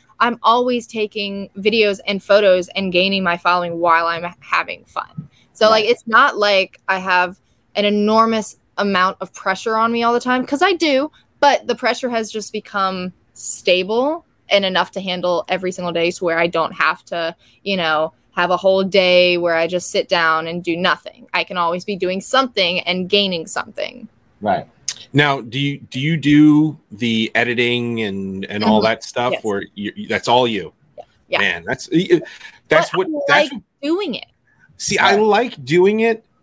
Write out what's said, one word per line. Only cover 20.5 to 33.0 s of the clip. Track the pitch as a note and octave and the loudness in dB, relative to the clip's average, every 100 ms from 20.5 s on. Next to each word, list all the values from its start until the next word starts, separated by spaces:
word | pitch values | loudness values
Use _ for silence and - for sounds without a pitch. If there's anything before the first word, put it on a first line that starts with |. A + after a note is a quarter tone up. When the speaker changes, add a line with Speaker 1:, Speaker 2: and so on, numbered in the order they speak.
| F3 | -8
Speaker 1:
do | F3 E3+ | -4 -2
nothing. | F3+ D#3 - - - | 0 0 -4 -20 -6
I | F3+ | -4
can | E3 F3+ | -4 -4
always | E3+ F3+ | -2 -4
be | F3+ F#3+ | -6 -4
doing | F3+ F#3 | -4 -4
something | - B3+ C4 G#3+ F3 F3+ | -2 0 0 0 0 0
and | - F3+ F3+ | -4 -4 0
gaining | G3+ G3+ F3 D#3+ | 0 0 -4 -6
something. | - - - G1+ - - _ _ _ | -6 -8 -8 -10 -10 -20 _ _ _
Speaker 2:
Right. | G#2 F2+ - _ - - - | -4 -4 -4 _ -12 -12 -4
Speaker 3:
Now, | C#3 D3 C#3 | 0 2 0
do | A#2 C3 | -4 -6
you, | C#3+ C#3+ - | -4 -6 -10
do | C3 | -6
you | D3 E3 | -2 -2
do | C3+ D3 D3+ D3+ D#3 - _ | 4 6 6 6 2 -2 _
the | G#2 A#2 A2+ A2 A2 | -6 -2 0 0 0
editing | A#2+ A#2 A#2+ A#2+ A#2+ A#2 | 0 0 0 0 -2 -4
and, | G#2+ G2 G2 F#2+ F#2+ | -4 -6 -8 -8 -8
and | G#2 | -4
all | G#2+ G#2+ | 2 4
Speaker 1:
Mm-hmm. | A2 | 2
Speaker 3:
that | A2+ | 0
stuff | - B2+ B2+ | -6 -4 -4
Speaker 1:
Yes. | - | -4
Speaker 3:
where | A2 G2 - - | -4 -6 -6 -10
you, | G2+ - | -10 -10
you, | G#2 | -6
that's | G#2+ - | -4 2
all | A#2+ B2 | 2 2
you? | G#2 D#2+ _ _ - | -2 -8 _ _ -20
Speaker 1:
Yeah. | - _ - | -20 _ -6
Yeah. | E3 | -2
Speaker 3:
Man, | G2 E2+ E2+ | -2 -2 -6
that's, | C3 - | -8 -2
y-, | E3 F#3+ E3 - - - - - | -2 2 0 0 -18 -20 -16 0
that's | D#3 - | 0 2
Speaker 1:
But | |
Speaker 3:
what, | - | -2